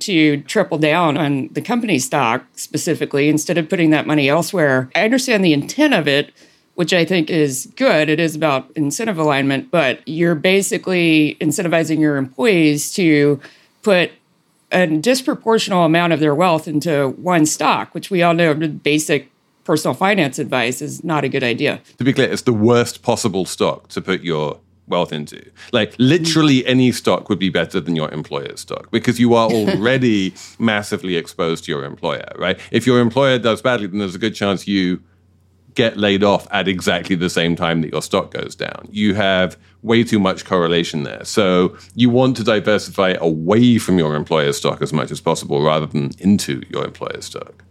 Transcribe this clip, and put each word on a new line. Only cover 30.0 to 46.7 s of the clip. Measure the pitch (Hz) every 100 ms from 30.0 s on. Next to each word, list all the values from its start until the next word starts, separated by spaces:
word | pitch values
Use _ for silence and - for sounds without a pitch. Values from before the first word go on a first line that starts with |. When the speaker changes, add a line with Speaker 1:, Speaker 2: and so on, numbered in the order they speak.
| 123 104 95 - - -
Speaker 2:
massively | 117 104 104 101 92 85
exposed | 73 - 85 82 -
to |
your | 73 69
employer, | - 85 71 - -
right? | 87 90 -
If | 117 123
your | 123
employer | 120 127 139 127
does | 113 107
badly, | 131 120 101
then | 101
there's | 101 90
a |
good | 110 90
chance | 101 92 -
you | 98 92 87 - _ _ _ _ _ _ -
get | 117 104
laid | 104 98
off | 101 92 -
at | 98 92
exactly | 92 92 87 87 92
the | 87
same | 87 85 85
time | 85 82
that | 80
your | 78
stock | - 98 -
goes | - - -
down. | 50 50 -
You | - 107 101
have | 98 92 92 - _ _
way | 107 117
too | 117 107
much | 95 85 -
correlation | 92 82 85 85 78
there. | 65 52
So | - - 98 90 90 - - -
you | 123
want | 120 131 117
to |
diversify | 110 107 85 101 - 90 92 90
away | 85 78 80 110 123 113
from | - 92
your | 78 76
employer's | 73 80 71 71
stock | 71 -
as | 69
much | 78 64
as | 76
possible | - - - 71
rather | 76 78 76
than | 76 71 -
into | 92 101 - 65
your | -